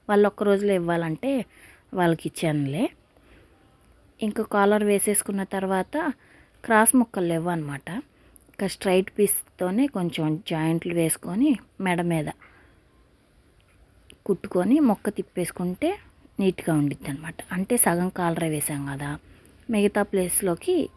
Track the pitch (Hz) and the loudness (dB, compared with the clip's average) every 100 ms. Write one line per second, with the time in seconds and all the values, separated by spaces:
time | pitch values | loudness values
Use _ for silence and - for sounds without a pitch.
0 | - 202 202 - 208 196 202 190 170 170 | 0 4 4 2 0 2 2 0 0 -2
1 | 165 156 262 269 - - - - _ 190 | -2 -4 -2 -4 -4 -12 -20 -20 _ 0
2 | 175 165 - - 165 151 139 147 294 - | 2 0 -4 -4 -2 0 -2 -2 -4 -6
3 | _ _ _ - _ _ _ _ _ _ | _ _ _ -20 _ _ _ _ _ _
4 | _ - 214 220 214 208 202 208 208 202 | _ -8 -6 -4 -2 2 4 4 4 2
5 | 208 202 - 196 190 196 190 190 185 302 | 2 0 -2 -4 -4 -4 -2 -2 -2 -4
6 | 339 - _ - _ _ - 220 226 262 | -4 -6 _ -20 _ _ 2 4 6 4
7 | 233 202 175 165 175 170 147 139 - 202 | 2 0 -2 0 -2 -4 -4 -8 -8 -10
8 | - _ _ - _ - 196 - 202 185 | -12 _ _ -20 _ -6 -6 -4 0 2
9 | 190 - 202 - - - 180 202 277 196 | 0 0 2 2 -2 -6 -2 0 0 0
10 | 175 160 156 156 - 160 160 165 180 170 | -4 -2 -2 -2 -4 -2 0 0 -2 0
11 | 160 - - 190 294 220 - - 190 175 | 0 -2 -4 0 2 0 -4 -6 -2 0
12 | 175 160 151 - - - _ _ _ _ | 0 0 -2 -8 -16 -20 _ _ _ _
13 | _ _ _ _ _ _ _ _ _ _ | _ _ _ _ _ _ _ _ _ _
14 | - - - 185 - 180 185 294 269 196 | -20 -10 -4 -4 -4 -2 2 4 4 2
15 | - - - - 170 - 180 180 311 415 | -2 -6 -6 -6 -6 -4 -6 -2 -4 -4
16 | - _ _ - 196 175 - 156 143 135 | -10 _ _ -2 0 0 0 2 0 -2
17 | - 143 160 - - 180 196 240 - 170 | -8 -10 -10 -14 -10 -6 0 2 2 2
18 | 180 - 175 165 165 151 - 143 139 139 | 0 -2 -2 0 -2 -2 -4 -4 -6 -8
19 | 143 147 - - - - - 214 208 208 | -8 -10 -12 -20 -20 -16 -4 2 2 2
20 | 202 196 180 - 196 170 - 359 - | 0 0 0 0 0 -2 0 -2 -2